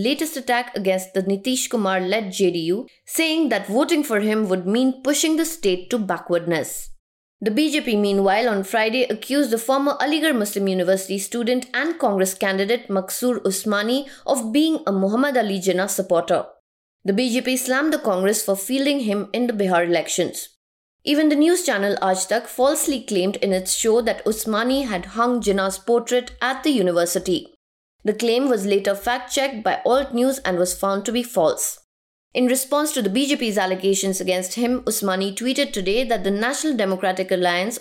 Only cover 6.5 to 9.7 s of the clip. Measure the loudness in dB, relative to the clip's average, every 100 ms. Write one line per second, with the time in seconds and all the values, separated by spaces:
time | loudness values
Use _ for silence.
6.5 | -2 -2 -8 -12 -16 _ _ _ _ -2
7.5 | 2 2 0 0 2 2 2 2 2 2
8.5 | 0 -2 0 0 0 0 -2 -2 0 2
9.5 | 0 0